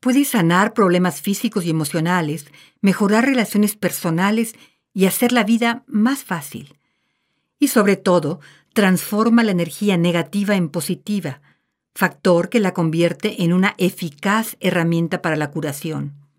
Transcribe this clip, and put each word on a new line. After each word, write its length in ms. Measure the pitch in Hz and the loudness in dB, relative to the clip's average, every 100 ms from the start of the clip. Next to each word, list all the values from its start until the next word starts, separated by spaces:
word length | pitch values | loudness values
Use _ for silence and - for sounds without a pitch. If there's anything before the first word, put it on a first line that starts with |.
Puede 240 | 247 254 | 2 2
sanar 500 | 285 233 165 175 214 | 2 2 4 4 2
problemas 460 | 226 196 175 180 175 | 2 2 4 2 -2
físicos 440 | - 196 226 214 | -4 -2 -2 -2
y 60 | 170 | -2
emocionales, 760 | 160 151 170 160 180 156 160 - - - _ | -2 -2 -2 0 0 -2 -6 -10 -20 -20 _
mejorar 440 | 196 185 202 214 | 0 2 2 2
relaciones 500 | 262 254 202 202 208 | 2 2 0 0 0
personales 800 | - 180 - 175 165 190 220 220 - - _ _ | 0 -4 -4 -4 0 0 0 -2 -6 -20 _ _
y 120 | - 185 | 0 0
hacer 260 | - 240 | 2 0
la 100 | 247 | 2
vida 400 | 208 226 233 233 _ | 2 2 2 -2 _
más 340 | 214 226 277 | 0 0 0
fácil. 560 | - 175 143 - 139 _ _ _ _ _ _ _ _ _ | -6 -8 -8 -16 -18 _ _ _ _ _ _ _ _ _
Y 80 | 285 | 0
sobre 300 | 247 202 190 | 2 2 2
todo, 420 | - 175 151 175 - - _ | 2 2 0 -6 -12 -20 _
transforma 680 | - 202 180 - 208 233 233 | 0 2 2 0 0 2 4
la 80 | 226 | 2
energía 460 | 180 170 - 208 185 | 0 -2 -2 0 2
negativa 580 | 170 170 160 202 202 | 2 0 -2 -4 0
en 140 | 202 170 | 0 -2
positiva, 760 | 170 - 180 - 202 160 131 _ _ _ _ _ - | -4 -6 -8 -4 -6 -6 -12 _ _ _ _ _ -4
factor 520 | 185 - 190 170 180 | -4 -2 2 2 2
que 120 | 240 | 0
la 120 | 190 | 0
convierte 680 | 180 165 160 170 170 214 - | 0 -2 2 0 0 -6 -2
en 100 | 170 | 0
una 220 | 180 196 - | 2 0 0
eficaz 800 | 175 - 170 - 196 214 220 - | -2 -2 -12 -6 -2 -2 -4 -4
herramienta 600 | 185 175 165 165 165 175 | -2 0 0 0 -2 -4
para 140 | 170 | -4
la 160 | 156 147 | -4 -4
curación. 640 | 147 151 143 165 151 143 - _ | -6 -8 -8 -8 -8 -8 -12 _